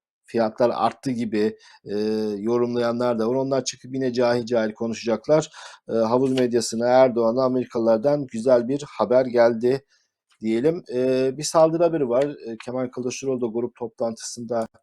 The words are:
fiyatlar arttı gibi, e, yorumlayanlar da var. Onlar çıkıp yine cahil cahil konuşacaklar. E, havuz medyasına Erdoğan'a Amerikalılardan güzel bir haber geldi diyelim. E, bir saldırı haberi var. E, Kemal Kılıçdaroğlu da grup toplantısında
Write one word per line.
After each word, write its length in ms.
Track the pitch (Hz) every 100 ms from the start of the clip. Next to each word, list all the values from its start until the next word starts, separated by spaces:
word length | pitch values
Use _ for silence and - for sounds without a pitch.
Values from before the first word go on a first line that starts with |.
| _ _ -
fiyatlar 460 | 113 110 - 123
arttı 380 | - 113 - 139
gibi, 460 | 117 113 107 107 110 - - -
e, 100 | 104 107 110 107 104
yorumlayanlar 840 | 107 120 120 120 117 117 123 113
da 100 | 110
var. 60 | 131
Onlar 300 | 135 135 127
çıkıp 280 | - 127
yine 200 | 131 131
cahil 320 | 120 120 123 113
cahil 280 | 120 110
konuşacaklar. 800 | 107 117 110 110 110 - 156 156 - - - -
E, 40 |
havuz 460 | 110 110 123 131 131
medyasına 480 | 123 117 110 113 120
Erdoğan'a 560 | 127 131 117 113 123
Amerikalılardan 840 | 131 127 120 120 113 113 139 147 131
güzel 400 | 113 120 123 117
bir 160 | 143 147
haber 380 | - 101 127 127
geldi 600 | 120 117 113 120 135 - _ _ _ _ _
diyelim. 420 | 110 113 143 165 -
E, 380 | 123 127 131 131 131
bir 60 |
saldırı 400 | 151 170 160 165
haberi 260 | 170 160 127
var. 140 | 123
E, 340 | 143 147 113 113 -
Kemal 220 | 123 127
Kılıçdaroğlu 540 | 127 123 120 135 127
da 60 | 120
grup 280 | 113 120 -
toplantısında 920 | 117 - 117 113 - - 117 117 113 _